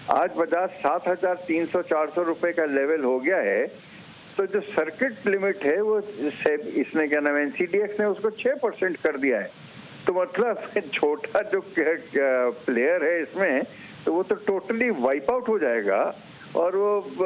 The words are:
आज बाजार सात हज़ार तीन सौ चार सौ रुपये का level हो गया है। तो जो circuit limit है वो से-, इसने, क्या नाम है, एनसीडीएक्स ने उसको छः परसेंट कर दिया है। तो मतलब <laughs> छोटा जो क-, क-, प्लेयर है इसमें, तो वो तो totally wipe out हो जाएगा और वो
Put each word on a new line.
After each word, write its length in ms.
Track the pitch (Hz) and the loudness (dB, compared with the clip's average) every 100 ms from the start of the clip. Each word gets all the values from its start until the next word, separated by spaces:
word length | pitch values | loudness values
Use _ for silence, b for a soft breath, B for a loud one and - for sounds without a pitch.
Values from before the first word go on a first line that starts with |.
| - | 0
आज 220 | 123 180 156 | 2 2 0
बाजार 300 | 165 170 185 | -2 0 -2
सात 400 | - 143 170 180 | -2 -2 0 0
हज़ार 280 | 180 185 175 | -2 -2 -2
तीन 300 | - 160 165 | -2 -2 0
सौ 160 | 180 | -2
चार 280 | 170 156 151 | 0 0 0
सौ 120 | 160 | 0
रुपये 320 | 170 151 175 | -2 0 0
का 120 | 170 156 | 0 0
level 380 | 135 139 160 | 2 2 2
हो 160 | 127 127 | 2 2
गया 180 | 139 185 | 2 2
है। 300 | 101 101 139 - B B - - - - | 4 2 0 -4 B B -20 -20 -8 -4
तो 80 | 190 | 0
जो 160 | 202 | -2
circuit 640 | - 160 156 - 262 214 202 | 0 0 0 0 -2 0 0
limit 360 | 196 196 196 | 2 2 0
है 180 | 143 170 | 2 2
वो 200 | 214 214 196 107 | 2 2 -2 -4
से-, 420 | 143 - 156 151 | -4 0 0 0
इसने, 460 | - 147 - 160 151 | -2 -2 0 0 0
क्या 140 | 147 | 2
नाम 140 | 147 147 | 2 2
है, 80 | |
एनसीडीएक्स 560 | 147 - 180 196 208 208 | 0 -2 0 0 0 0
ने 60 | 208 | 0
उसको 240 | 196 220 | 0 -2
छः 260 | 214 247 285 | 0 -2 0
परसेंट 420 | 226 180 185 156 | -2 0 -2 0
कर 200 | 156 139 | 0 2
दिया 220 | 135 110 | 2 2
है। 120 | 92 - - - - - - | -2 -10 -18 -18 -18 -12 -6
तो 60 | |
मतलब 580 | 185 180 208 233 196 - 214 | -2 -2 0 -2 -2 -6 -6
<laughs> 160 | 156 | -6
छोटा 480 | - 147 151 - 196 | 0 0 0 -2 -2
जो 200 | 202 190 | 0 -4
क-, 420 | - 170 151 165 - 151 | -2 0 0 0 -2 0
क-, 420 | 135 127 123 110 - | 2 4 2 0 -2
प्लेयर 400 | 117 139 175 151 | 2 2 2 2
है 160 | 170 | 0
इसमें, 420 | 147 165 185 131 - B B B - | -2 0 2 2 -2 B B B 0
तो 80 | |
वो 100 | 165 | 0
तो 120 | 190 202 | 2 0
totally 640 | - 190 - 226 247 165 | 0 0 0 0 0 2
wipe 300 | 123 143 143 | 2 2 2
out 180 | 240 233 | 0 2
हो 120 | 214 | 2
जाएगा 560 | 139 117 101 98 165 - B B B - | 2 2 4 2 2 -2 B B B 0
और 200 | 170 190 | 2 2
वो 360 | 208 208 - 131 | 2 2 -2 0